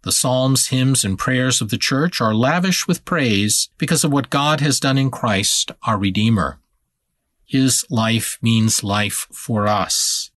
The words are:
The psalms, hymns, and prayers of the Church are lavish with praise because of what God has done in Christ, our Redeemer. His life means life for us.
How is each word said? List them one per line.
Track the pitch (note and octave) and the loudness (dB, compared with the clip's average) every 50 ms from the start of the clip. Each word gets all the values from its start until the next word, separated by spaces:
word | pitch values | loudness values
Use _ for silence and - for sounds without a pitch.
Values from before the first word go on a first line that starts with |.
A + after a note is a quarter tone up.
| _ | _
The | G2 - | -2 -2
psalms, | - - C3+ B2+ B2+ C3 C3 C3+ B2+ - - | -2 0 0 0 2 2 2 2 2 0 0
hymns, | - B2+ C3 C3+ C3+ A#2+ - | 0 0 2 2 2 0 0
and | G2+ F#2+ - | -2 -2 -2
prayers | - - C3 B2+ B2+ C3 B2+ - | -2 0 0 0 0 0 0 -2
of | A#2 G#2+ | -2 -4
the | - A2 | -4 -4
Church | - - C#3 C3+ D3+ F3 - - | -2 -2 0 0 0 0 0 0
are | B2 A2 G#2+ | 0 2 2
lavish | A2 A#2+ C3 D#3 F3+ F3+ F#3+ F3+ - - - | 2 2 2 2 2 0 0 0 0 0 -2
with | F3 - _ | -2 -4 _
praise | - F3+ E3+ C#3 A#2+ G#2 G2 G2+ G#2 G#2 - - - _ _ | -4 -2 0 0 2 2 0 0 0 0 0 -2 -4 _ _
because | D#3 C#3 E3+ D#3 - | -2 0 0 0 0
of | D3+ C#3 | 0 0
what | C#3 C3 - | 0 -2 -2
God | - C#3+ C#3+ D3 D3+ C#3 | -2 0 0 0 0 2
has | C#3+ D3+ B2+ - | 2 0 0 0
done | - C#3 C3+ C3+ | 0 0 2 2
in | C3+ C3+ | 2 0
Christ, | B2+ - - A#2+ G#2 F#2+ G#2 - - - - - - _ - | -2 -2 -2 0 0 0 0 0 -2 -2 -4 -6 -8 _ -4
our | - A2 G2+ | -2 -2 0
Redeemer. | G2+ G2 F#2 G2+ G#2+ A2+ A#2 G2 E2+ C2+ - - _ _ _ _ _ _ _ _ _ _ _ _ _ _ _ _ _ | 0 0 0 2 2 2 2 2 0 -2 -6 -10 _ _ _ _ _ _ _ _ _ _ _ _ _ _ _ _ _
His | _ - C3+ C3 C3 B2 - - _ | _ 0 2 2 2 2 0 -4 _
life | D3+ A2+ A2+ A2+ A2+ A2+ - - - - - | -2 -2 0 2 0 0 -2 -4 -8 -2 0
means | A#2 A2+ A2+ A2 A2 A2 - - | 2 2 4 4 2 2 0 -2
life | G2 G2+ G#2 G#2 G2+ - - - _ | -2 -2 0 -2 -2 -4 -6 -8 _
for | - - - - A2+ G#2+ G#2 G#2 | -14 -18 -8 -4 -2 0 0 0
us. | G#2 G2+ F#2 - - - - - - - - - _ | 0 0 0 -2 -2 -2 -2 -2 -4 -4 -6 -10 _